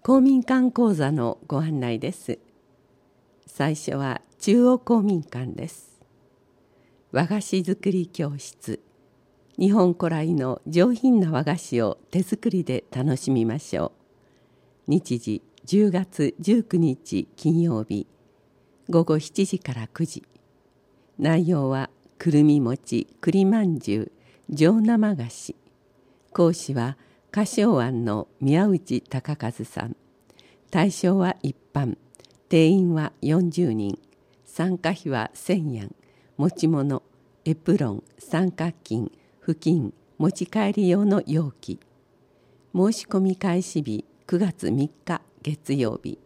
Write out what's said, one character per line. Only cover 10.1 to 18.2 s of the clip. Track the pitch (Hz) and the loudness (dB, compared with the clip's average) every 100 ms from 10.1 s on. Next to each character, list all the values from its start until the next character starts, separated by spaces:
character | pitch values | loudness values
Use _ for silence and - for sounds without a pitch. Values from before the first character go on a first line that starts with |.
| 165 160 | -2 0
の | 160 127 123 - | -2 -2 -6 -2
上 | 165 220 | 2 2
品 | 240 262 233 | 4 4 4
な | 170 | 4
和 | 143 147 | 0 -2
菓 | 165 | -4
子 | - 120 | -2 0
を | 107 - _ | 0 -4 _
手 | 180 | -4
作 | - 226 240 | -2 -4 -2
り | 185 | -2
で | 165 127 _ | -2 -6 _
楽 | 127 139 131 | -4 -2 -2
し | - | 0
み | 131 113 | 0 0
ま | 131 | -2
し | - 80 | -6 -4
ょ | 80 _ _ _ _ _ _ _ _ _ - | -4 _ _ _ _ _ _ _ _ _ -2
う。 | |
日 | 160 - 123 | -2 0 -6
時、 | 113 104 _ _ - | -4 -8 _ _ 0
十 | 196 208 | 2 4
月 | 180 185 - 143 - | 2 -4 -2 -2 -2
十 | 165 233 | 2 2
九 | 226 175 | 2 0
日 | 165 131 - 95 - - | 0 -2 -6 -6 -6 -2
金 | 151 165 | 0 2
曜 | 170 113 | 2 0
日、 | 110 104 - _ | -4 -6 -8 _